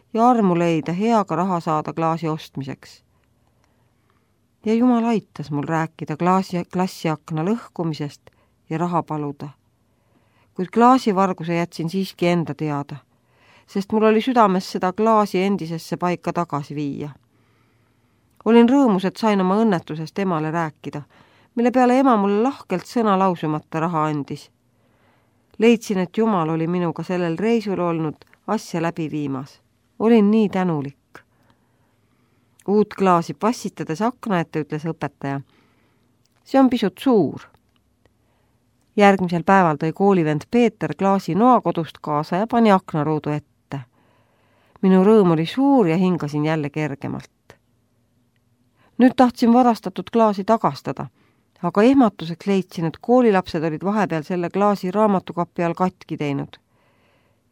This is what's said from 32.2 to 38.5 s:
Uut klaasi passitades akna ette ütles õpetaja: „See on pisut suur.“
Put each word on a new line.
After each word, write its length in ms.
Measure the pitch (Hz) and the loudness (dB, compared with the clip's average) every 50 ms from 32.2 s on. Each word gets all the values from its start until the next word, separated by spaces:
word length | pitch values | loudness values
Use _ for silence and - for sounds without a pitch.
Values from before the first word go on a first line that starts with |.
| _ _ _ _ _ _ _ _ - - | _ _ _ _ _ _ _ _ -6 0
Uut 260 | 202 214 208 208 - | 2 2 2 0 -2
klaasi 400 | - 196 190 175 170 165 - 147 | -2 2 2 2 2 0 -2 -8
passitades 680 | - 202 214 247 - - 196 - - 156 - 156 151 214 | -4 -4 -4 -4 -4 -8 -10 -8 -8 -8 -8 -6 -4 -4
akna 380 | 240 - _ - 233 190 170 | -4 -4 _ -6 -4 -2 -2
ette 200 | 160 - - 160 | -4 -4 -6 -8
ütles 240 | 147 - 160 147 151 | -8 -6 -8 -8 -6
õpetaja: 560 | 165 160 - - 143 - _ - 139 139 139 131 _ _ _ _ _ _ _ _ _ _ _ _ _ _ _ _ _ _ _ _ | -8 -8 -6 -8 -10 -10 _ -8 -8 -8 -8 -10 _ _ _ _ _ _ _ _ _ _ _ _ _ _ _ _ _ _ _ _
„See 160 | - - 269 | -2 2 4
on 100 | 269 247 | 4 4
pisut 280 | 262 233 214 185 - - | 4 2 -2 -2 -4 -2
suur.“ 420 | - 269 240 208 160 123 - - - - _ _ _ _ _ _ _ _ _ _ _ _ _ _ _ _ _ _ _ _ | 0 2 4 4 4 2 -2 -8 -16 -20 _ _ _ _ _ _ _ _ _ _ _ _ _ _ _ _ _ _ _ _